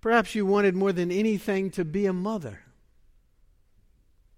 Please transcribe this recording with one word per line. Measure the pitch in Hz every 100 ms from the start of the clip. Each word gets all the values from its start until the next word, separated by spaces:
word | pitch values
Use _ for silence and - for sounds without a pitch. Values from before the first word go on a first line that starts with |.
Perhaps | 226 233 214 220
you | 190
wanted | 202 202 185
more | 196
than | 180 175
anything | 180 220 208 - 196 190
to | 185
be | 165 180 202
a |
mother, | 185 190 220 135 101 - _ _ _ _ _ _ _ _ _ _ _ _ _ _ _ _